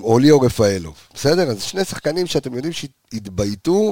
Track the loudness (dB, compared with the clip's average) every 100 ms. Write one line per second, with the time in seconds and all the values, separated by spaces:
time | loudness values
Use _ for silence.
0 | 2 4 6 6 4 2 0 0 -8 -16
1 | _ -4 0 2 0 -2 -6 -6 -6 -4
2 | -4 -2 -2 -2 -4 -6 -8 -8 -12 _
3 | _ -12 -8 -4 -4 -4 0 2 0